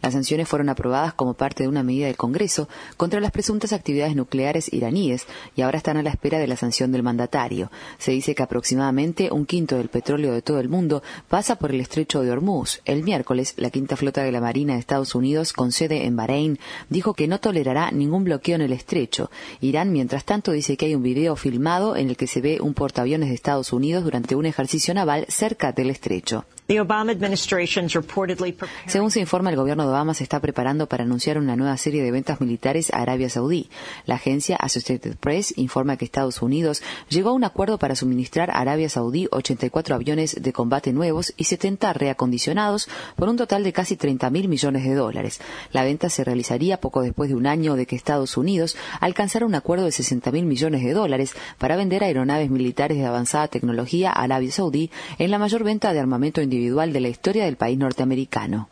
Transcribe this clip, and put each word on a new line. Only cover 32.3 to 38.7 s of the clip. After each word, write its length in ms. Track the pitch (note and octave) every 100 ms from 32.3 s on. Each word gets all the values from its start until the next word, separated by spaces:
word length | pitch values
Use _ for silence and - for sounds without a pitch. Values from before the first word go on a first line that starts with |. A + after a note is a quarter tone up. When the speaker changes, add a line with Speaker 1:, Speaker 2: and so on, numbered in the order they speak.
| C#3+
Speaker 1:
militares 520 | B2+ A#2 C3 D#3 D#3+
a 60 | -
Arabia 300 | A#2+ B2+ B2+
Saudí. 400 | A#2 B2+ E3+ - - - - -
La 80 |
agencia 400 | B2 - C#3 -
Associated 600 | F#3 C3+ B2+ - C3 - -
Press 360 | C#3+ D#3+ G3+ -
informa 400 | B2+ - C3+ C3
que 80 |
Estados 380 | - - C3 B2
Unidos 380 | A#2+ C#3+ E3 D3 - - -
llegó 220 | D#3+ G3
a 20 |
un 100 | C4
acuerdo 380 | A3 - G3 G#3+
para 160 | C#3 C3
suministrar 560 | B2+ B2 B2+ - F3
a 80 | -
Arabia 280 | B2+